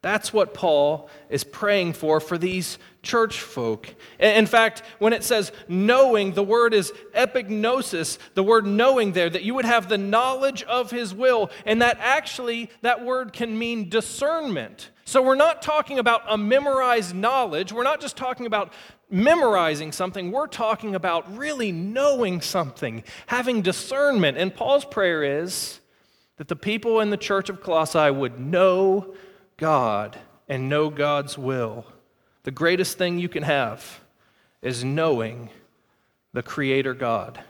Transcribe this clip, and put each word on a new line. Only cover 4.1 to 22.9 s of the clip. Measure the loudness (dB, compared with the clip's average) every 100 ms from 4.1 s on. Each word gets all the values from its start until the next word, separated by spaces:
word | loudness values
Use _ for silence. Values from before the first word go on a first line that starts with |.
| 2
I-, | 4
in | 6 4
fact, | 4 4 0 -20 0
when | 0
it | 2
says | 0 0 0 -8 -6
knowing, | 0 4 6 6 6 2
the | -2
word | 2 4 4
is | 4 0 -8 -6
epignosis, | 0 0 0 -4 -2 0 0 -2 -4 -6 -8 -6
the | -2
word | 4 4 4
knowing | 4 4 4 2
there, | 2 0
that | 0
you | -4
would | -2
have | 2 2 2
the | -2
knowledge | 2 2 2 0 -2 -4
of | -4 -4 -2
his | -6 -6
will, | 0 2 2 0 -6
and | -2 2
that | 2 2
actually, | 0 0 -2 -8 -6 -6 -8 -4
that | -2 -2
word | -2 -4 -4
can | -8 -6 -4
mean | -4 -6 -2
discernment. | -2 -4 -4 -2 -2 -2 -4 -6 -14 -20 _
So | 0 2
we're | 4 6
not | 4 2
talking | 0 0 0 0
about | 2 2 0
a | -2
memorized | 2 2 4 0 2 2 0
knowledge. | -2 0 0 0 -2 -4
We're | -2
not | -2 -2
just | -6 -8
talking | -8 -6 -4
about | -2 -4 -10 -20 _ _
memorizing | 2 4 6 4 4 2 0 -6
something. | -6 -6 -6 -6
We're | -4 -4
talking | -4 -2 -2 -4 -4
about | -2 -2 -4 -10
really | -8 -4 -4
knowing | -4 -4 0 2 2 0 -2
something, | -4 -4 -4 -6 -8